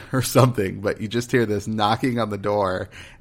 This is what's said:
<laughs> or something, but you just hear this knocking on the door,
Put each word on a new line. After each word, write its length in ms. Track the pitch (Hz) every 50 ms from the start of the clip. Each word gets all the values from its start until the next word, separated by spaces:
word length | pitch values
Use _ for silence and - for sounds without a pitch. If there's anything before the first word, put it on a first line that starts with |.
| -
<laughs> 80 | - -
or 80 | 127
something, 580 | 123 - - 131 123 127 - 107 98 92 95 101
but 200 | 98 101 - -
you 60 | 110 101
just 240 | 110 120 120 -
hear 140 | - 123 113
this 220 | 104 104 101 - 110
knocking 520 | 110 107 104 104 117 - 139 131 117 120
on 100 | 110 107
the 80 | 101 98
door, 520 | 101 104 104 104 98 101 95 92 95 - - - - - - -